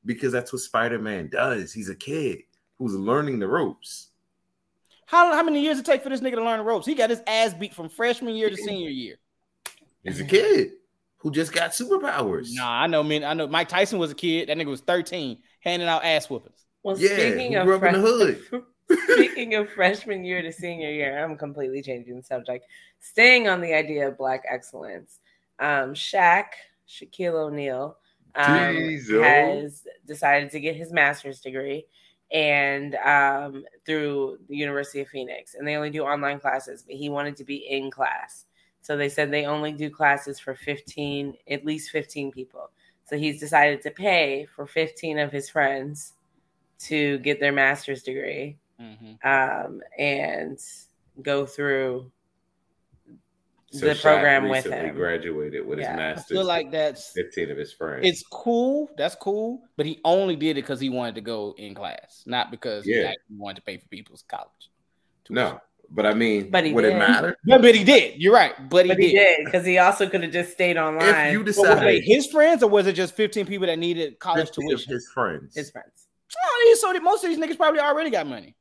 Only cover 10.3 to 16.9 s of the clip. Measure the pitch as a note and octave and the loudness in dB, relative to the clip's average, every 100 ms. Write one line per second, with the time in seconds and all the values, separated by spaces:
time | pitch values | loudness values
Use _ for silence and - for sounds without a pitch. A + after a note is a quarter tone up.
10.3 | G#4 G#4+ G4 - - _ _ _ _ D#3+ | 4 6 4 2 -6 _ _ _ _ -4
11.3 | D3 D#3+ E3+ E3+ - A#3+ G3 C#4+ - G#3+ | -2 -2 -2 -2 -4 -2 -2 0 -2 -2
12.3 | E3+ A#2+ B2 B2 A#2+ E3 D#3+ D3+ D3+ D3 | -4 -6 -6 -4 0 0 0 0 -2 -2
13.3 | D#3+ D3 D#3+ E3+ F3+ G3 G#3 D#3+ D3 F3 | -4 -2 -2 0 0 0 0 -4 -4 -4
14.3 | E3 D#3+ D#3 D3+ C3+ - F3+ E3+ F3+ C#3 | -2 -2 -4 -4 -6 -2 -2 -2 -8 -8
15.3 | A#2 _ _ E3+ F3 E3+ D#3+ E3 D#3 - | -10 _ _ -6 -4 -2 0 2 0 0
16.3 | C3 - _ _ _ G3+ | -10 -12 _ _ _ -6